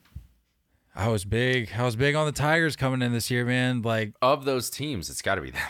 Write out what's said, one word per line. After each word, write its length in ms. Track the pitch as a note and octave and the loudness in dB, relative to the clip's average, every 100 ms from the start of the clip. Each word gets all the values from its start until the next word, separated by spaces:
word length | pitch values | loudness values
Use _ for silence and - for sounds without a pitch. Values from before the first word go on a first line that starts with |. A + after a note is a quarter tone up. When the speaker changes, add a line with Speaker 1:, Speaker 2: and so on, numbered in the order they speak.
| _ - - _ _ _ _ _ _ - | _ -20 -20 _ _ _ _ _ _ -4
Speaker 1:
I 120 | A2 | 0
was 180 | G#2+ G2 | 0 0
big, 460 | A2+ B2+ B2+ G#2 G#2+ | 0 2 0 -2 -2
I 80 | |
was 120 | B2 A2 | -2 2
big 180 | C#3+ | 2
on 140 | D3+ D3+ | 2 0
the 40 | |
Tigers 440 | C#3+ D3 E3 D#3+ - | 0 2 4 2 0
coming 260 | C3 C3 | -2 0
in 120 | B2 | 0
this 180 | A#2+ - | 0 0
year, 140 | B2 B2 | 0 2
man. 360 | B2+ B2+ B2 | 2 2 0
Like, 320 | A2+ A2 G#2+ - | 0 0 -2 0
Speaker 2:
Of 240 | B2+ C#3 C3+ | 2 4 2
those 240 | C3 - | 0 -2
teams, 400 | - D3+ G#2+ C#2+ | -6 -6 -6 -6
it's 120 | C2 | -6
gotta 180 | G2 F#2+ | -2 -2
be 100 | C2+ | -4
them. 100 | - | -8